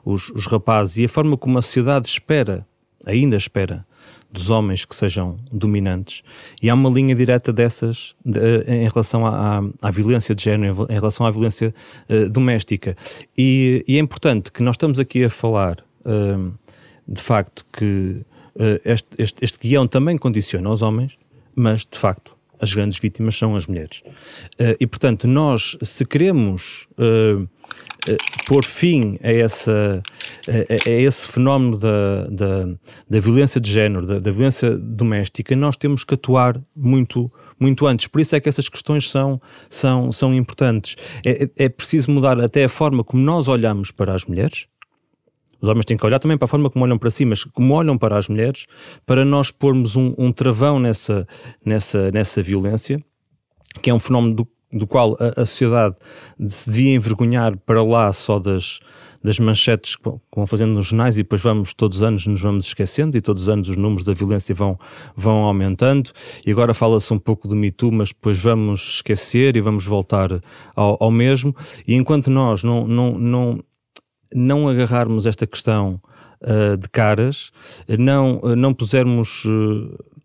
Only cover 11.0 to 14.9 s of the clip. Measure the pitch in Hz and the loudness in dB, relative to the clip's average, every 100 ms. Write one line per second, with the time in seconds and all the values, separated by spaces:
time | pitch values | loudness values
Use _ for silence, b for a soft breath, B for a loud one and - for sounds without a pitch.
11 | 107 - 117 107 113 - 110 - B B | -2 0 -2 0 -2 -2 -4 -6 B B
12 | B 110 101 107 127 117 - 98 - 90 | B 0 2 2 2 0 -2 -6 -6 -10
13 | B B B - 131 131 131 127 - 139 | B B B 0 2 4 2 0 0 0
14 | 151 - 160 110 92 - 123 120 160 | 0 -2 0 0 -4 -2 -2 0 0